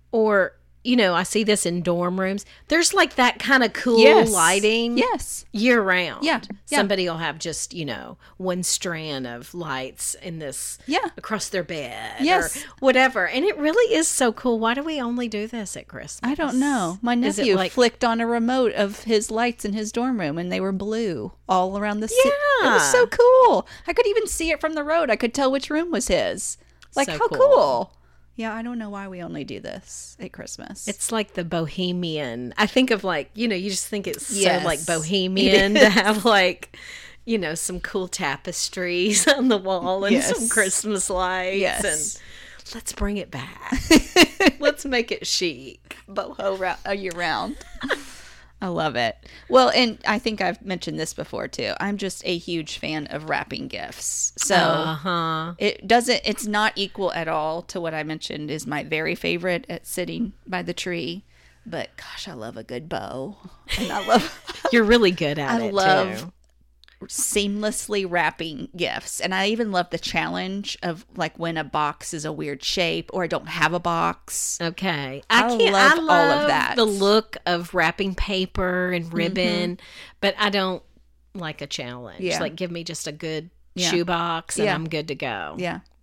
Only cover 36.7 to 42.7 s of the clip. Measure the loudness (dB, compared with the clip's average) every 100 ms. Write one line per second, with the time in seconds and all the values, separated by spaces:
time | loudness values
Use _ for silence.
36.7 | -18 -18 -18 -18 -16 -4 -2 -2 -4 -6
37.7 | -6 -4 -4 -4 -4 -4 -4 -6 -6 -6
38.7 | -4 -2 0 2 4 4 4 4 2 2
39.7 | -2 0 0 4 4 4 0 2 2 2
40.7 | 0 -2 -2 -2 0 0 -2 -2 0 0
41.7 | 0 -2 -2 -4 -8 -14 -18 -18 -18 -14